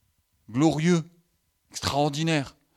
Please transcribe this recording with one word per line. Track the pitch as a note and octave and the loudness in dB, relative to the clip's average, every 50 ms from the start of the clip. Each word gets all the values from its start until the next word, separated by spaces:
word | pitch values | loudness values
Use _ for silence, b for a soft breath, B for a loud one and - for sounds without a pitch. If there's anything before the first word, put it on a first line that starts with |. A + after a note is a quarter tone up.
| _ _ _ _ _ _ _ _ _ - | _ _ _ _ _ _ _ _ _ -6
glorieux, | G#2+ B2+ D3+ E3 C#3 D3 D#3 F3 F3+ E3 D3+ - _ _ _ _ _ _ _ _ _ _ _ _ | 0 2 2 2 2 2 2 2 2 2 0 -6 _ _ _ _ _ _ _ _ _ _ _ _
extraordinaire, | - - - - - C#3+ D3 D3+ C#3 D3 E3 E3 D#3+ D3 C3+ - - _ _ _ _ | -16 -10 -8 -4 -2 0 -2 0 -2 -2 -2 0 0 -2 -2 -6 -14 _ _ _ _